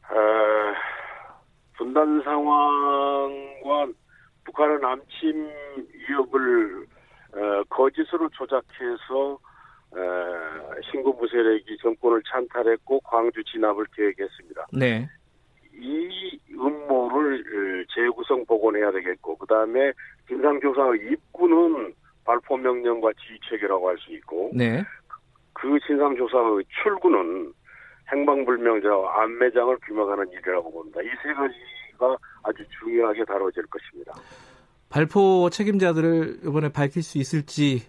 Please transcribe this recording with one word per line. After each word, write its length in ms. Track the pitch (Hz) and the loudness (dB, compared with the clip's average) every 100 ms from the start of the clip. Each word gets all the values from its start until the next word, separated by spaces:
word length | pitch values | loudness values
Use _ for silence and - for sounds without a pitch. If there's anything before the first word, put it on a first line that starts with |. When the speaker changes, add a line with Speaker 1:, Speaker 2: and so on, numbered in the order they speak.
Speaker 1:
아, 680 | - 107 107 110 107 107 104 98 - - - - - - _ _ _ - | -2 2 4 4 4 2 0 -4 -8 -10 -14 -16 -18 -20 _ _ _ -10
분단 440 | 123 135 151 151 | -2 2 2 2
상황과 1600 | 139 147 147 147 147 147 143 143 139 139 139 139 139 139 131 147 139 113 _ _ _ _ - | 0 -2 2 4 4 2 2 0 0 0 -2 -6 -14 -14 -2 0 -2 -6 _ _ _ _ -16
북한의 340 | - 151 151 | 0 2 2
남침 680 | 131 131 - - 160 156 151 147 143 139 - - - | 0 -2 -8 -4 -2 -2 -6 -10 -14 -14 -14 -16 -6
위협을, 800 | 139 127 131 127 120 107 95 - _ _ _ - | -2 0 0 4 4 2 -4 -16 _ _ _ -16
어, 300 | 101 104 101 101 | -4 0 0 -2
거짓으로 600 | - 135 147 156 170 160 | 2 2 2 -4 -2 -4
조작해서, 1080 | - 127 131 - - 123 180 - 131 139 139 _ _ - _ _ | -6 -4 -4 -4 -8 -6 -6 -4 -2 -2 -6 _ _ -20 _ _
어, 60 | 90 90 90 87 85 80 78 73 73 - | -6 -4 -4 -4 -6 -8 -12 -12 -12 -8
신군부 380 | 139 131 131 117 | -2 -2 0 0
세력이 500 | 123 113 110 104 104 | 2 4 2 -2 -4
정권을 420 | 117 113 123 113 - | -4 0 2 2 0
찬탈했고 680 | 127 123 120 113 113 - 135 | -6 -4 0 2 0 0 -2
광주 420 | - 117 117 113 | 2 0 0 -4
진압을 420 | 107 117 110 104 107 - | -10 -2 0 0 -4 -2
계획했습니다. 720 | 104 95 98 - - - - | -2 -2 -10 -10 -18 -16 -8
Speaker 2:
네. 340 | - 127 110 143 - _ _ _ _ _ - | 0 0 0 -4 -12 _ _ _ _ _ -16
Speaker 1:
이 600 | 247 214 247 185 - 294 _ | -6 -4 -4 -8 -12 -14 _
음모를, 880 | - 131 151 147 131 120 131 147 135 | -4 -4 -4 0 0 2 0 0 -2
어, 460 | - 104 98 92 90 | -6 -4 -4 -4 -6
재구성 520 | - 120 120 120 127 117 | -2 0 0 -2 -2 2
복원해야 460 | 113 110 104 104 | 2 2 2 0
되겠고, 460 | 95 90 90 - 82 | 0 -4 -8 -8 -10
그다음에 540 | 98 110 110 120 139 127 - - _ | 0 2 2 2 0 -2 -16 -20 _
진상조사의 840 | 131 139 143 139 131 135 117 107 | 0 0 2 0 2 2 2 0
입구는 840 | 311 _ - 175 165 170 - 101 - _ _ - | -6 _ 2 4 6 4 2 -6 -12 _ _ 0
발포 320 | 123 - 131 | 0 0 0
명령과 540 | 127 123 120 117 113 104 | 0 0 0 2 0 -2
지휘 180 | - 110 - | -12 -18 -8
체계라고 380 | 113 101 95 92 | -4 0 0 0
할 100 | 87 | -2
수 120 | - | -8
있고, 360 | 80 - 82 98 123 | -18 -10 -6 -4 0
Speaker 2:
네. 280 | 120 120 202 - _ - _ _ _ | 0 0 -4 -12 _ -20 _ _ _
Speaker 1:
그 240 | - 131 147 - | -10 0 0 2
진상조사의 800 | 143 143 127 123 127 113 104 95 - | 2 2 0 2 2 4 2 -2 -2
출구는 720 | 214 196 359 120 85 95 71 - _ - - - - | -2 -2 0 0 0 -6 -8 -14 _ -20 -20 -20 -6
행방불명자와 1120 | 139 143 139 127 123 117 110 101 101 95 95 | -2 2 2 2 2 2 2 2 2 2 0
안매장을 560 | 110 117 127 123 123 127 - | 0 2 2 2 2 0 -4
규명하는 460 | 107 101 101 95 | -2 -2 0 -4
일이라고 400 | 90 92 92 82 | -6 -2 -2 -4
봅니다. 300 | 82 80 90 | -12 -12 -10
이 60 | 113 127 | -8 -8
세 120 | 143 | -8
가지가 840 | 143 135 - - - - _ 127 131 - - | -4 -4 -6 -18 -20 -20 _ 0 0 -6 -10
아주 200 | 107 - 104 - | -6 -6 -10 -10
중요하게 460 | 113 117 113 107 107 | -2 2 2 0 -2
다뤄질 380 | 98 95 90 82 | 0 -2 -4 -10
것입니다. 460 | - - 69 71 - - - - - _ _ _ | -12 -14 -18 -18 -18 -20 -20 -20 -20 _ _ _
Speaker 2:
발포 600 | 143 160 202 190 185 175 | -2 2 4 6 6 4
책임자들을 920 | - 208 202 185 160 165 165 160 - 165 | 2 0 4 4 4 4 2 0 -4 -2
이번에 260 | 147 151 | 0 -2
밝힐 320 | 147 143 170 | 0 0 0
수 140 | 156 147 | -4 -4
있을지 640 | 131 160 143 - 143 127 | 0 -2 -2 2 2 2